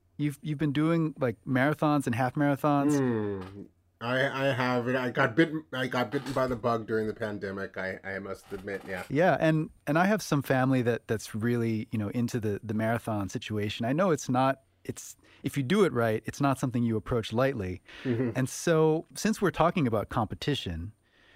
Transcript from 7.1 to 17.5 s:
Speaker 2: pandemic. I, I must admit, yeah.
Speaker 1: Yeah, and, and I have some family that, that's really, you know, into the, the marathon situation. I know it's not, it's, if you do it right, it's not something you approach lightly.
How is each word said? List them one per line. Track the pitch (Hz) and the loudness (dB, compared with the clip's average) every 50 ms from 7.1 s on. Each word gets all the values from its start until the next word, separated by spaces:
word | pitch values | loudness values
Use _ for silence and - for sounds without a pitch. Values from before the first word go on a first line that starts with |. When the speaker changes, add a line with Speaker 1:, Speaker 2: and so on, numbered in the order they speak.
| 104 | -4
Speaker 2:
pandemic. | - 113 107 104 98 101 98 95 98 95 95 - 98 | -4 -6 -6 -4 -6 -6 -6 -6 -6 -8 -8 -8 -6
I, | 92 95 95 90 - | -6 -6 -6 -8 -8
I | 95 98 98 | -8 -8 -8
must | 98 98 95 - - - | -6 -8 -10 -10 -10 -12
admit, | 101 95 92 101 98 95 - | -12 -10 -8 -6 -8 -8 -8
yeah. | 95 92 90 87 - | -8 -8 -8 -6 -2
Speaker 1:
Yeah, | 139 147 180 180 143 - | 2 4 4 4 4 4
and, | - 160 160 156 156 - - _ - | 2 2 2 2 0 -4 -8 _ -4
and | 143 147 165 | -2 0 2
I | 185 | 4
have | 202 220 - | 2 2 0
some | - - 160 139 | 0 0 0 0
family | - - 135 127 131 135 135 127 | 2 2 2 2 4 4 2 2
that, | 117 120 113 - _ - | 2 2 0 0 _ -2
that's | 113 104 - - - | -2 -2 -2 -6 -6
really, | 107 110 120 120 120 113 113 110 107 110 - | -2 0 0 2 2 2 0 0 -2 -4 -4
you | 117 110 | -4 -2
know, | 104 101 | -2 -2
into | - 123 117 117 - 120 | -2 -2 -2 -2 -2 -2
the, | 101 107 101 - | -2 -2 -4 -4
the | - 107 107 | -4 -4 -2
marathon | 110 110 113 120 113 - 117 107 104 98 95 | 0 0 0 0 0 -2 -2 -4 -2 -4 -4
situation. | - 113 - - 107 104 104 107 - - 117 | -6 -8 -8 -4 -4 -2 -2 -2 -4 -4 -2
I | 120 139 | -2 2
know | 165 202 185 | 2 2 2
it's | 151 131 - - | 2 0 0 0
not, | 123 127 156 165 - - _ _ _ _ - | 2 2 4 2 0 -2 _ _ _ _ -12
it's, | - - - - - - _ _ - - - | -12 -12 -10 -12 -16 -18 _ _ -20 -20 -8
if | - 135 - | -8 -6 -4
you | 143 | -4
do | 131 123 190 214 190 | 0 2 4 4 4
it | 156 123 | 4 4
right, | 117 117 113 110 - - | 2 2 2 0 0 -4
it's | - - - | -6 -4 0
not | 143 139 131 - | 0 0 2 2
something | 147 127 110 120 | -2 -2 0 0
you | 120 113 110 | 0 2 0
approach | 107 - - 127 113 104 - | -2 -2 -2 -2 -2 -2 -2
lightly. | 110 117 135 135 | 0 0 2 2